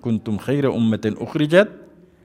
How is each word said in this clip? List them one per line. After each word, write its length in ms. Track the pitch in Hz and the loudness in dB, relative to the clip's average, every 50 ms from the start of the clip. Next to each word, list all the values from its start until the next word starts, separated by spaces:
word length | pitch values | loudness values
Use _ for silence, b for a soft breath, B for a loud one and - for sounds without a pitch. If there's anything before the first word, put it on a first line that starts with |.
"کنتم 340 | - 123 113 101 - 113 104 98 | -4 -2 -2 -2 -2 -4 -6 -6
خیر 280 | - - 135 143 139 | -2 -2 -2 0 0
امت 420 | 127 98 117 117 113 110 101 - 107 104 - | 0 0 2 0 0 0 0 -2 -4 -4 -4
اخرجت 760 | 117 110 - 156 151 147 165 185 208 202 - - - - - - - b b b b | -8 -6 -2 -2 0 4 6 4 4 4 0 -18 -20 -20 -20 -20 -20 b b b b